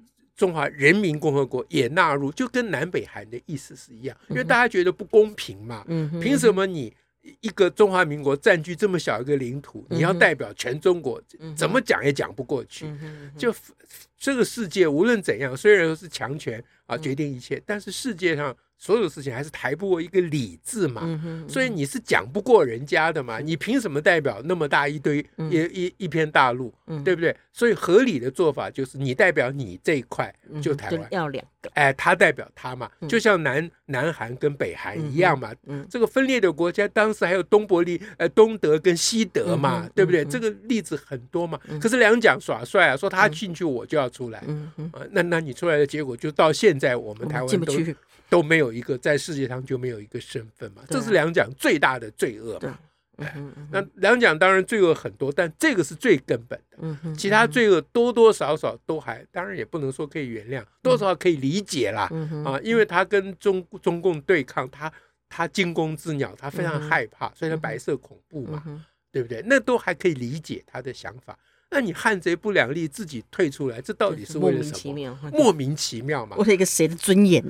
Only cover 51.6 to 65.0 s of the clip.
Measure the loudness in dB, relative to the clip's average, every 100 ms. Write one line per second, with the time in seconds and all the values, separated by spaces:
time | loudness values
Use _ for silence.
51.6 | 0 4 2 0 -6 -4 -4 -4 -10 -8
52.6 | -10 -12 _ _ _ -14 -12 -12 -14 -16
53.6 | -8 -6 -6 0 2 4 4 4 4 4
54.6 | 2 2 4 2 -2 -8 -6 -2 -4 0
55.6 | 0 0 -2 -2 2 2 2 -6 -6 -16
56.6 | _ -12 -10 -10 -10 -6 2 4 4 4
57.6 | 4 4 2 0 2 6 6 6 0 -2
58.6 | -2 -6 -6 -6 -6 -12 -12 -10 -8 -8
59.6 | -8 -6 -6 -6 -8 -8 -8 -10 -10 -12
60.6 | -12 _ 0 2 2 0 0 0 0 -2
61.6 | -4 -2 -2 -2 -4 -4 -8 -6 -6 -4
62.6 | 0 2 2 2 0 0 -2 -4 -2 -2
63.6 | -4 -8 -4 0 0 -2 0 0 0 -6
64.6 | -8 -8 -14 -14